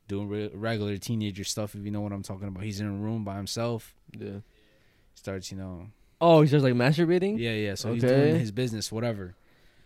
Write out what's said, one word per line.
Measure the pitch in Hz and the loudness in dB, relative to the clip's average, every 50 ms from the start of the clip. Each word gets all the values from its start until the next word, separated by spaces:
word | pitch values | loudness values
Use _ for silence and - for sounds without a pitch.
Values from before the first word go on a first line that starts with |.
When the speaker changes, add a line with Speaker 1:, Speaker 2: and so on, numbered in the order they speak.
| _ - | _ -6
Speaker 1:
doing | 101 98 104 101 | -6 -6 -4 -4
re-, | 104 107 104 107 | -4 -4 -6 -6
regular | - 98 107 113 113 107 104 104 101 95 | -6 -6 -4 -2 -2 -2 -2 -2 -4 -4
teenager | - - 117 110 107 104 95 98 95 | -4 -4 -2 -2 -2 -4 -4 -6 -6
stuff, | - - 113 107 104 - | -6 -6 -6 -6 -6 -8
if | 104 101 | -8 -8
you | 104 | -6
know | 104 104 | -6 -4
what | 104 104 | -4 -6
I'm | 101 98 | -6 -8
talking | 98 - 101 95 101 98 | -8 -10 -10 -10 -8 -10
about. | 95 90 101 | -8 -8 -8
He's | 110 101 98 | -8 -6 -4
in | 107 | -4
a | 104 | -4
room | 101 98 104 110 113 113 104 | -4 -4 -4 -4 -4 -4 -4
by | 101 98 | -6 -6
himself. | 101 98 95 - 117 117 120 117 110 - - - _ _ - - 107 | -8 -8 -8 -6 -4 -4 -4 -4 -6 -8 -12 -20 _ _ -20 -16 -12
Speaker 2:
Yeah. | 107 101 101 101 - _ _ _ _ _ _ _ _ _ _ _ _ _ _ | -12 -10 -10 -12 -14 _ _ _ _ _ _ _ _ _ _ _ _ _ _
Speaker 1:
Starts, | _ - 104 95 95 92 - | _ -10 -8 -8 -8 -8 -10
you | 98 | -10
know. | 95 95 95 92 85 87 104 - _ _ _ _ - | -10 -10 -10 -10 -12 -14 -16 -20 _ _ _ _ 4
Speaker 2:
Oh, | 160 170 165 156 | 6 8 10 10
he's | 151 143 | 8 8
just, | 139 151 | 6 6
like, | 135 127 123 | 4 4 4
masturbating? | 120 123 135 151 151 175 160 175 180 175 202 214 220 | 4 4 4 4 4 4 4 4 2 2 0 -2 -2
Speaker 1:
Yeah, | 117 117 110 | -2 -2 -2
yeah. | 107 107 101 95 | -2 -2 -2 -4
So | - - - 120 | -4 -4 -4 -2
he's | 117 120 | 2 4
Speaker 2:
Okay. | 123 131 139 143 151 | 4 6 6 6 6
Speaker 1:
doing | 156 117 | 4 4
his | 123 107 | 2 0
business, | 98 113 127 120 113 107 95 - | -2 -2 -2 -2 -2 -4 -6 -6
whatever. | 107 113 120 120 113 101 95 90 92 _ _ _ _ _ _ _ _ _ _ | -4 -4 -2 -2 -4 -4 -8 -12 -14 _ _ _ _ _ _ _ _ _ _